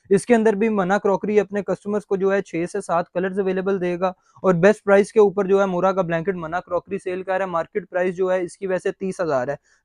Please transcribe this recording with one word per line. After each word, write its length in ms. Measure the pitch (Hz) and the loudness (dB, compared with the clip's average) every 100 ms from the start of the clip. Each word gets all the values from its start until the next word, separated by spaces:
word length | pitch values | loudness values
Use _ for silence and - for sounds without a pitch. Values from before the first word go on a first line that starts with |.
| _ | _
इसके 240 | 190 - | 0 2
अंदर 220 | 233 220 202 | 2 4 2
भी 140 | 226 | 0
मन्ना 260 | 208 180 202 | 0 0 0
क्रॉकरी 380 | 202 185 196 208 | 0 0 2 0
अपने 220 | 190 202 | 0 -4
कस्टमर्स 420 | 190 180 202 208 - | -4 -6 -4 -6 -4
को 120 | 196 | -2
जो 140 | 190 | 0
है, 100 | 196 | 0
छः 220 | 190 165 175 | -2 -6 -6
से 160 | 202 | -6
सात 260 | 190 170 180 | -4 -4 -2
कलर्स 300 | 180 190 190 | -4 -4 -2
अवेलेबल 400 | 190 185 190 196 | -2 -2 -2 -2
देगा 340 | 180 175 185 180 _ _ | -2 -2 -4 -6 _ _
और 120 | 185 175 | 0 4
बेस्ट 280 | 185 214 | 4 4
प्राइस 280 | 202 196 202 | 4 4 4
के 80 | 220 | 4
ऊपर 280 | 202 185 190 | 4 4 2
जो 120 | 196 | 2
है, 60 | 196 | 2
मोरा 240 | 180 190 | 0 0
का 100 | 190 | 0
ब्लैंकेट 320 | 170 165 165 180 | -2 -2 -4 -6
मन्ना 220 | 160 175 | -6 -8
क्रॉकरी 380 | 180 175 - 190 | -4 -6 -6 -8
सेल 240 | 190 185 | -6 -8
कर 80 | 185 | -4
रहा 140 | 190 190 | -4 -2
है। 60 | |
मार्केट 180 | 165 165 208 | -4 -4 -8
प्राइस 300 | 180 180 185 175 | -6 -2 -2 0
जो 140 | 185 | 0
है 140 | 185 | 0
इसकी 240 | 180 - 196 | -4 -8 -4
वैसे 240 | 180 196 | -4 -4
तीस 260 | 185 190 185 | -4 -6 -4
हज़ार 280 | 170 135 127 | -2 0 -2
है, 80 | 143 _ _ | -6 _ _